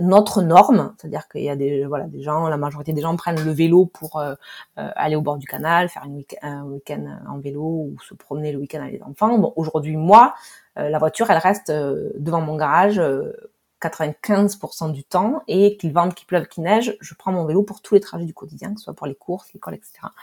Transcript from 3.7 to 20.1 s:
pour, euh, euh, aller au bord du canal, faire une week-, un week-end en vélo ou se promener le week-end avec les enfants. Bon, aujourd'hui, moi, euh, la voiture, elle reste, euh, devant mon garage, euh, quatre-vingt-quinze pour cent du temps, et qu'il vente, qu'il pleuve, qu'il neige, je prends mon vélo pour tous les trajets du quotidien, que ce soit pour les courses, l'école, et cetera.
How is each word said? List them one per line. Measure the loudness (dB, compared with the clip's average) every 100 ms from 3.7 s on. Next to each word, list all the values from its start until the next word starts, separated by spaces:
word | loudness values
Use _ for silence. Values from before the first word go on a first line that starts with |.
| 6 4
pour, | -2 -10 -8
euh, | -6 -8 -14 -20 -18 -14
euh, | -10 -4
aller | -2 0
au |
bord | -2 -4
du | -8
canal, | -6 0 0 0
faire | -6
une | -14 -14
week-, | -16 -14
un | -12 -10
week-end | -10 -12 -10 -10 -10 -12 -12
en | -10
vélo | -10 -8
ou | -6 -4 -6 -12 -18
se |
promener | -20 _ -6 -6
le | -6
week-end | -8 -10
avec | -10 -12
les |
enfants. | -14 -2 2 2
Bon, | 2 -2
aujourd'hui, | -4 -4 -4 -2
moi, | 8 8 8 2 -18 -20 _ -6
euh, | -4
la | 0
voiture, | 0 0 2
elle | 2
reste, | 2 0 -2
euh, | -4 -2 -4 -6 -6
devant | -4 -2
mon | -2 -2
garage, | 2 4 4 2
euh, | 0 -2 -6 -12 -20 _ _ _
quatre-vingt-quinze | -8 -4 -6 -6 0 2 2 0
pour | -12
cent | -8 -6
du | -6
temps, | -2 0 0 -2 -2
et | 4 4 4
qu'il | 0
vente, | 0 0 -4
qu'il | _
pleuve, | -2 -2
qu'il | -6
neige, | 0 2 0 -6
je | -14
prends | -10 -4
mon | -2 2
vélo | 0
pour | 0 -6
tous | 2
les | 2
trajets | 2 -6 -10
du |
quotidien, | -10 -18 -14 -12
que | -10
ce | -12
soit | -12
pour | -12
les | -10
courses, | -8 -10 -10
l'école, | -16 -14 -14
et |
cetera. | -16 -18 -18